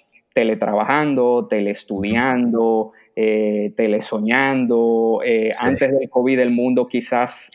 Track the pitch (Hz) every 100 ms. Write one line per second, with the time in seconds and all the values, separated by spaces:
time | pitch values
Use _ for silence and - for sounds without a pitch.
0 | _ _ _ 127 117 107 110 104 107 147
1 | 151 135 123 120 107 107 101 101 - 101
2 | 101 117 131 127 120 113 113 113 107 -
3 | _ - 110 107 107 104 104 - 113 107
4 | - 110 107 127 135 135 120 117 117 113
5 | 113 110 123 113 110 110 123 135 135 135
6 | 123 127 127 131 123 120 123 127 123 123
7 | 117 120 123 - -